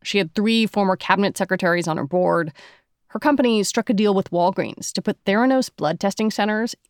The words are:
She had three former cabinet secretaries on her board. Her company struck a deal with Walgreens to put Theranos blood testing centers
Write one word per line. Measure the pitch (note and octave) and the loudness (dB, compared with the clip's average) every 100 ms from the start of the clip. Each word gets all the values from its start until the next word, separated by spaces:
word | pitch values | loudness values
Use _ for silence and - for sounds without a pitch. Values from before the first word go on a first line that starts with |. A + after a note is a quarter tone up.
She | - G3+ | -4 -2
had | E3+ - | -2 0
three | G#3+ A3+ A3 | 0 2 0
former | G#3 F#3+ F#3 | 0 0 -2
cabinet | - F#3+ G3+ - | 0 2 2 0
secretaries | F#3 F#3 F3+ F3 D#3+ | -2 0 2 0 0
on | D#3+ | -4
her | C#3 | -2
board. | F3+ F3+ E3+ D#3+ - - - _ _ _ | 0 2 2 -2 -8 -20 -20 _ _ _
Her | A3 | -2
company | D4+ C#4+ B3 G#3+ | 0 2 2 2
struck | F#3+ - - | 0 -2 0
a | |
deal | G3 G#3 | 2 2
with | F#3+ - | 2 0
Walgreens | E3+ F3 F#3+ A#2 - - | 0 0 0 -6 -8 -8
to | - | -6
put | G#3+ G#3 | -4 -4
Theranos | - G#3 B3+ C4 B3 - | 0 2 2 2 -2 -4
blood | D3+ E3 | -4 -2
testing | G3 - G#3+ | -2 0 -2
centers | - G#3 G#3+ A#3+ - | 0 -2 -2 -4 -8